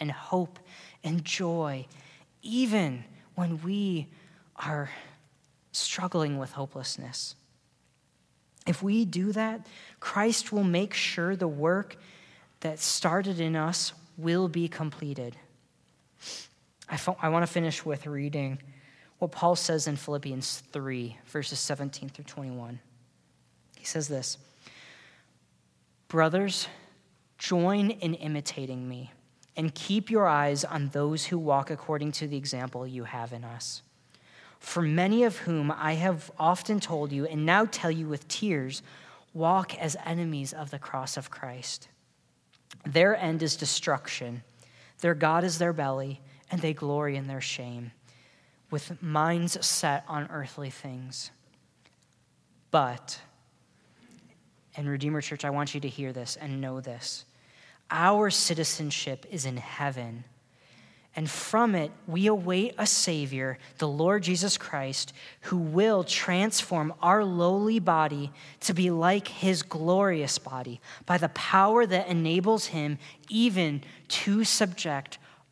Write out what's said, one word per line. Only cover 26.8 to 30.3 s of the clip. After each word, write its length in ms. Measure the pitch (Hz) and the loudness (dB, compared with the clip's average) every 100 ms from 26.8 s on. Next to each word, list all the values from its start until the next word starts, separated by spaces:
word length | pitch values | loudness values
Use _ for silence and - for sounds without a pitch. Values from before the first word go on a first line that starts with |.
| - _ _ _ _ - | -20 _ _ _ _ -12
join 520 | - 180 175 202 202 | 0 2 4 4 2
in 240 | 214 175 | 2 -2
imitating 760 | 165 151 151 143 - 131 127 127 | -2 -2 -4 -4 -6 -6 -6 -8
me 220 | 127 123 - _ _ _ - | -10 -12 -18 _ _ _ -4
and 180 | 160 | -2
keep 340 | 147 - 202 208 | -2 -2 0 2
your 200 | 226 | 4
eyes 360 | 190 | 6